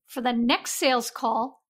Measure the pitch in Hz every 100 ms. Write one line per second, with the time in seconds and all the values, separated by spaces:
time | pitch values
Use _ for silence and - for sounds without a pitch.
0 | _ - 247 233 233 359 - - 285 247
1 | 233 - 233 220 247 -